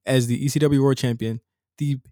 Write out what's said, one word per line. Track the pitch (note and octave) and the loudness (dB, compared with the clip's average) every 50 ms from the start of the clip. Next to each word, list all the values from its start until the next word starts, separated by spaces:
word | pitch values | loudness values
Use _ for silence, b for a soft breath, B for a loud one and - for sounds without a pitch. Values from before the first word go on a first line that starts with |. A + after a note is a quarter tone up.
| - | -4
as | - C3 C3 A#2+ A#2 | 0 0 0 2 0
the | A#2+ D3+ C#3+ | 0 -2 -2
E | C#3+ | -2
C | - D3+ | 0 2
W | D3+ D3 C#3+ C#3 | 2 2 2 4
World | C3+ C#3 C3+ - | 4 2 2 0
Champion, | - B2+ A#2 A#2+ A2 A2+ A2+ A2+ _ _ _ _ _ _ _ - | -2 -4 -2 -2 -4 -6 -6 -8 _ _ _ _ _ _ _ -6
the | D3 C#3+ C#3 C3 _ _ | -2 -2 -2 -4 _ _